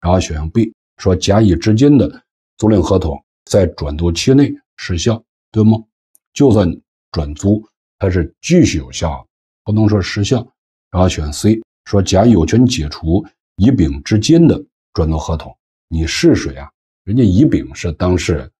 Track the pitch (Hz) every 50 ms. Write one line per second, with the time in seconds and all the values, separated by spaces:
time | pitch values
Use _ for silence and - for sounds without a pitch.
0 | - 87 90 92 85 - 82 76 78 80 - 113 113 - - _ _ _ _ _
1 | - 95 92 87 - - 98 107 113 104 87 80 - 110 107 110 135 143 147 131
2 | 98 - - - _ _ _ _ _ _ _ _ - 104 110 101 85 - 98 92
3 | 80 82 71 - _ _ _ _ _ - - 104 95 82 - - - 73 73 76
4 | 85 85 82 82 - - 131 139 143 139 143 - _ _ _ _ - - 92 85
5 | - 120 110 113 _ _ _ _ _ _ _ 110 107 107 110 110 110 _ _ _
6 | _ _ _ _ _ _ _ - 143 139 101 107 90 87 - - _ _ _ _
7 | _ _ - 85 78 73 73 - - 98 104 107 107 _ _ _ _ _ _ _
8 | - 98 90 92 82 76 _ _ _ - 165 180 143 - - 80 69 - - -
9 | - 85 73 65 - _ _ _ _ _ _ _ _ - 104 107 110 107 104 101
10 | 90 - - 104 101 - 135 120 113 - _ _ _ _ _ _ _ _ - 90
11 | 92 90 - - 80 76 76 - - 104 107 110 113 _ _ _ _ - - 101
12 | 92 90 - 92 104 120 117 92 80 80 101 113 127 120 127 - 73 73 - -
13 | - 80 82 101 - - _ _ _ _ _ - 95 117 127 - 82 73 69 71
14 | 73 - 113 107 107 - 156 165 170 147 98 - - _ _ _ _ _ _ -
15 | 82 78 80 78 - - 85 80 - - - _ _ _ _ _ _ _ 85 82
16 | 80 82 - - - 170 139 87 - 76 67 67 69 - _ _ _ _ _ _
17 | _ - 101 127 127 101 87 95 147 - - 78 - - - - - 90 80 -
18 | - 90 90 87 - - 90 73 67 - _ _